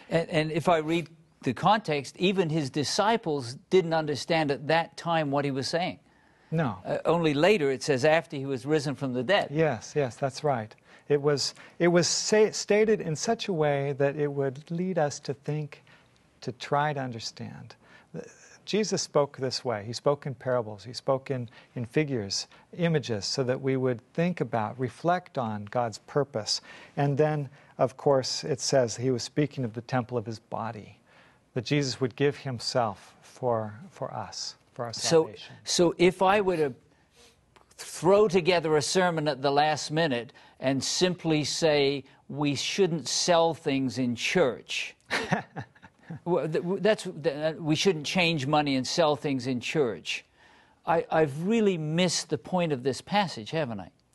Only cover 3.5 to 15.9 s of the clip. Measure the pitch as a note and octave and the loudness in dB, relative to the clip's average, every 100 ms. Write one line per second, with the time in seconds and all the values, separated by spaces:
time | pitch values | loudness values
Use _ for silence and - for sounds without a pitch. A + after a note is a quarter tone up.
3.5 | C3+ - F#3 E3+ D#3+ D3+ C3 - E3 D3 | -12 2 2 4 0 0 -4 0 0 2
4.5 | C#3+ D3 D#3+ E3 - E3+ E3 D3 C#3 C#3+ | -2 2 0 0 -8 -2 0 0 0 0
5.5 | C3+ B2+ E3+ F3+ - _ _ _ _ _ | -4 -2 -2 -4 -8 _ _ _ _ _
6.5 | D#3+ C3+ F#2+ - D3 D#3 E3+ D#3+ C#3+ F3 | -2 -2 -4 -6 -2 2 4 4 4 4
7.5 | G#3+ C#3 B2+ - C3 D3+ E3 E3 C#3+ C3+ | 6 2 0 0 2 4 4 2 -6 -4
8.5 | C3 C3+ D#3 C#3+ C3 C#3 B2 C3 G3 - | -4 0 0 0 -4 -4 -2 2 2 2
9.5 | D3 D#3+ A2+ - D3+ B2+ - C3+ - D3 | 0 0 0 -4 -2 -2 -2 -4 -2 -2
10.5 | B2 G#2+ - _ - - D3 C#3+ C#3+ - | -2 -4 -14 _ -20 -2 2 2 0 -2
11.5 | - - - F3 F3 D#3+ - - G#3+ G#3 | -8 -20 2 4 4 4 0 2 4 4
12.5 | - - G#3 A3 G3 D#3+ D3 - A#3 - | 2 0 4 4 2 0 -4 -2 -2 -2
13.5 | E3+ D3 C#3+ C#3 C3+ C#3+ D3+ D3 C#3+ C#3 | 0 2 2 -2 0 0 0 -2 0 -2
14.5 | C3 - E3+ F#3 E3+ D3 - - C3 - | -4 -8 -4 -2 0 0 -2 -8 -8 -6
15.5 | D3+ D3 - _ | -6 -6 -12 _